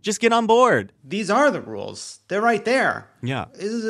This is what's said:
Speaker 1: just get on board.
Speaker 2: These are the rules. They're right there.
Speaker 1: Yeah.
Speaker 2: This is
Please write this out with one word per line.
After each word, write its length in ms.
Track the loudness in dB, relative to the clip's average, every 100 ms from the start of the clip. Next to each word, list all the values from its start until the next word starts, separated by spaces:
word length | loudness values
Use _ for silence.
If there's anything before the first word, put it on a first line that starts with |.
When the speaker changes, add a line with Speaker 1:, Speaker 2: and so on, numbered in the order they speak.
Speaker 1:
just 180 | -6 0
get 140 | 2
on 140 | 2 4
board. 440 | 4 6 4 0 _ -10
Speaker 2:
These 240 | -6 0
are 200 | 2 2
the 100 | 0
rules. 580 | -8 -10 -10 -12 -16 -18 _
They're 140 | 0
right 240 | 0 0 0
there. 420 | 0 0 -2 -10 _
Speaker 1:
Yeah. 240 | -6 -6 -8
Speaker 2:
This 120 | -8 -8
is 140 | -6